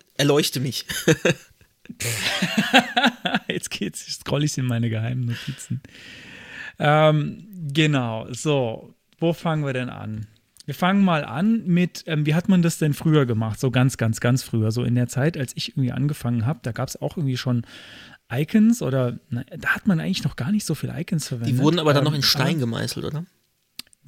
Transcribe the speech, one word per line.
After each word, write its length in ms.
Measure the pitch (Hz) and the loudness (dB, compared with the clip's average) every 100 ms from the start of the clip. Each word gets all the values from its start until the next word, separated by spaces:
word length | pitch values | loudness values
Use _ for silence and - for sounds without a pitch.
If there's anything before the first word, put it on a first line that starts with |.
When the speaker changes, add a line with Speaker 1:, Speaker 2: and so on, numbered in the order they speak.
| _ - | _ 0
Speaker 1:
erleuchte 440 | 143 143 147 127 | 4 4 2 -2
mich. 260 | 123 - - - - | -4 -6 -8 0 2
<laughs> 180 | 156 - 156 - _ _ _ - | 4 2 0 -6 _ _ _ -20
Speaker 2:
<laughs> 1600 | - 120 113 - - 180 - - 262 - - 254 247 - - - | -8 -6 -4 -2 -2 0 0 2 2 2 2 0 0 -4 -4 -4
Jetzt 220 | - - | -6 -8
geht's, 360 | - - - - | -6 -8 -8 -12
jetzt 140 | - | -12
scroll 240 | - 139 | -4 -2
ich 120 | 151 - | 0 -2
in 80 | |
meine 240 | 127 117 117 | -2 0 0
geheimen 360 | 110 113 127 120 | -2 -2 -2 -4
Notizen. 540 | 117 - 131 - 123 - - - - - - - - - - | -6 -8 -12 -8 -10 -10 -20 -20 -20 -20 -20 -18 -16 -16 -2
Ähm, 680 | 151 151 156 151 147 - 190 190 156 | 2 6 6 4 0 -6 -14 -12 -4
genau, 540 | 139 156 143 120 110 - | 2 2 2 0 -4 -8
so, 640 | 120 156 143 120 110 - _ _ _ | -6 0 0 0 -4 -12 _ _ _
wo 140 | 165 | 0
fangen 320 | 165 170 156 | 0 0 -2
wir 80 | 143 | -2
denn 180 | 127 123 | -4 -6
an? 360 | 104 104 110 104 _ _ - - | -8 -8 -8 -10 _ _ -16 -12
Wir 80 | |
fangen 300 | 143 180 202 | -2 2 4
mal 200 | 196 160 | 4 4
an 420 | - 123 208 226 151 | 0 0 0 2 2
mit, 380 | 175 175 - - | 2 2 -2 -4
ähm, 180 | 156 147 | 0 2
wie 80 | |
hat 140 | 156 - | 2 4
man 140 | 185 | 4
das 160 | 170 - | 4 2
denn 160 | 156 | 0
früher 320 | 139 165 151 131 | 0 4 4 4
gemacht? 340 | 110 113 107 | 2 -2 -2
So 100 | 135 | 0
ganz, 260 | 123 131 - | 2 2 2
ganz, 220 | 113 110 | 0 0
ganz 220 | 120 131 | 2 0
früher, 280 | - 117 110 | 0 0 0
so 120 | 113 | 0
in 120 | 123 | 0
der 140 | 120 123 | 2 0
Zeit, 280 | - 143 170 | 0 0 0
als 160 | 131 - | -6 -6
ich 140 | - | -6
irgendwie 220 | - 127 | -2 -2
angefangen 540 | - 143 143 123 120 113 | 0 -2 -2 -2 0 -2
hab, 160 | 156 | -2
da 100 | 127 | -6
gab's 240 | 110 131 - | -6 -6 -6
auch 200 | 143 - | -8 -4
irgendwie 200 | 139 123 | -4 -2
schon 300 | - 120 120 - - - - - _ | 0 -2 -2 -12 -20 -20 -20 -20 _
Icons 480 | 120 151 220 220 233 | -4 0 4 4 4
oder, 360 | 139 135 123 113 - | 2 0 0 -4 -8
na, 160 | 120 - - | -8 -8 -6
da 120 | - | -2
hat 160 | - - | 0 2
man 140 | 165 | 0
eigentlich 240 | 160 190 | 0 -2
noch 120 | - - | -4 -4
gar 140 | 135 | -2
nicht 140 | 208 | -2
so 100 | - | -2
viele 240 | 156 127 123 | -4 -6 -8
Icons 300 | 156 160 - | -4 -4 -4
verwendet. 260 | 123 117 | -4 -2
Speaker 1:
Die 40 | 123 | 2
wurden 200 | 143 175 | 4 4
aber 140 | 151 | 4
dann 120 | 143 | 4
noch 80 | 147 | 2
Speaker 2:
Ähm, 40 | 151 | 2
Speaker 1:
in 60 | |
Stein 300 | 131 143 160 170 | 2 2 2 2
Speaker 2:
aber 20 | |
Speaker 1:
gemeißelt, 440 | 120 113 113 - | 0 -2 -4 -6
oder? 200 | - 147 175 _ _ _ _ - - _ | -6 -6 -10 _ _ _ _ -20 -20 _